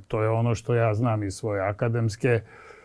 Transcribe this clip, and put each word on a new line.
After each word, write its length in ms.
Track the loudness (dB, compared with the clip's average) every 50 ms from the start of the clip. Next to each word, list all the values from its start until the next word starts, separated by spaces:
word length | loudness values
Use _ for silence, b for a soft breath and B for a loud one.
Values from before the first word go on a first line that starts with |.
| -8 -6
To 140 | -2 0 0
je 60 | 2
ono 260 | 2 2 2 0 0
što 200 | -2 -2 0 2
ja 200 | 2 2 2 2
znam 280 | 2 0 0 0 0 -2
iz 120 | -4 -6
svoje 260 | -6 -4 -4 -2 -2 -2
akademske 800 | -2 -2 -2 -2 -2 0 0 0 -2 -2 0 0 2 2 0 B B B B B B B B